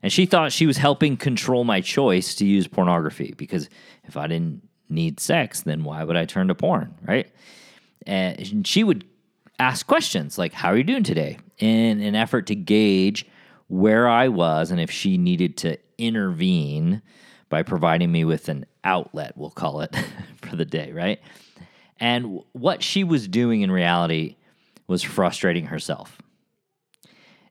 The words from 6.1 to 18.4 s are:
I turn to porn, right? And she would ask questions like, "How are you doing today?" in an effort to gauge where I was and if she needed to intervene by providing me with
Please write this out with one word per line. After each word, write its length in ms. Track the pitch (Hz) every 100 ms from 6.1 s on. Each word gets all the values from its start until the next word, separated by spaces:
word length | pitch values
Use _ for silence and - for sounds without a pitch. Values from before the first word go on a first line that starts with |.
| 85
I 80 | 82
turn 240 | - 92
to 60 | 92
porn, 380 | 160 165 69 - -
right? 240 | 135 - _ - - - - _ _ -
And 600 | 98 92 - 95 104 -
she 160 | -
would 220 | 220 123 - _ _ _ _ -
ask 280 | 127 131 -
questions 500 | 311 320 - - -
like, 160 | 85
"How 160 | - 87
are 80 | 104
you 60 |
doing 200 | 165 262
today?" 360 | 208 80 73 - - -
in 440 | 110 113 113 107
an 140 | 104 104
effort 320 | 113 123 95
to 80 | 104
gauge 680 | 87 104 107 95 95 107 - _ - _ _
where 400 | 92 104 110 120
I 200 | 117 131
was 440 | 104 85 78 82
and 80 | 87
if 120 | 80
she 260 | - 98 92
needed 400 | 87 87 90 -
to 200 | 82 78 _ -
intervene 1040 | 117 113 98 82 92 90 73 73 82 104 - _ - - _
by 140 | 78
providing 480 | 80 87 82 82 87
me 140 | 85 80
with 240 | 80